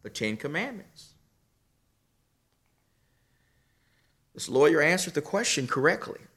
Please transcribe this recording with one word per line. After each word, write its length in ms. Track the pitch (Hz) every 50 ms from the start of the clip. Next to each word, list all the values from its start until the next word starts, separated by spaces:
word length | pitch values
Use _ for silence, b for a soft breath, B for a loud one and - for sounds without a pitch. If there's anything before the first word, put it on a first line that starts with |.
the 80 | _ 110
Ten 260 | - - 117 107 107
Commandments. 760 | 107 - 143 147 170 220 277 254 208 - - _ - - - _ _ _ _ _ _ _ _ _ _ _ _ _ _ _ _ _ _ _ _ _ _ _ _ _ _ _ _ _ _ _ _ _ _ _ _ _ _ _ _ _ _ _ _ _ _ _ _ _ _ _ _ _ _ _ _ _ _ _ _ _ _ _ _ _
This 160 | - - -
lawyer 320 | - 127 143 151 165 156
answered 320 | 147 156 175 185 185 180 -
the 80 | 151
question 460 | 143 - - 202 240 - - - 131 120
correctly. 540 | - 139 131 156 180 - - - - - - - _